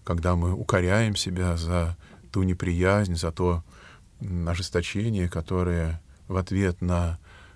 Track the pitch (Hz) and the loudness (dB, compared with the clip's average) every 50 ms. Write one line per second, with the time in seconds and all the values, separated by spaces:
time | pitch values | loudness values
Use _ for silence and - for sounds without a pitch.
0 | - - 87 85 80 90 90 85 85 90 95 - - - 101 92 90 90 98 113 | -4 -2 -2 0 2 2 2 2 2 0 0 -2 -2 0 2 2 4 4 4 4
1 | 113 107 101 - - 95 90 92 90 87 85 82 82 85 87 87 85 85 85 - | 2 2 0 -2 -4 -4 -4 -2 0 0 0 -2 -2 0 0 0 0 -2 -4 -8
2 | - - - - - - - 98 95 92 90 - - 90 85 87 90 95 101 104 | -12 -20 -20 -20 -12 -4 -2 0 2 2 0 0 0 0 2 2 4 4 4 4
3 | 104 87 85 80 85 82 - - 90 90 85 85 - - - - - - - - | 2 0 -2 -2 -2 -4 -2 0 2 2 2 0 -4 -8 -18 -20 -20 -20 -20 -20
4 | - - - - - 98 87 87 82 82 87 87 95 - - 87 - - - 98 | -20 -20 -16 -10 -8 -6 -4 -2 -2 -2 -2 -2 -4 -2 -2 -2 -2 -2 -4 -2
5 | 110 117 110 95 90 85 - 82 78 - 92 90 90 90 87 85 82 80 82 82 | -2 0 0 0 0 -2 -2 -4 -4 -2 0 0 0 0 0 0 0 -2 -4 -6
6 | - - - - - - 92 92 92 - 92 98 98 90 87 - 90 90 87 87 | -10 -16 -20 -18 -10 -6 -4 -4 -2 -2 0 0 0 0 0 -2 -2 0 0 0
7 | 87 82 85 - - - - - - - - | 0 -2 -4 -6 -12 -20 -20 -20 -20 -20 -20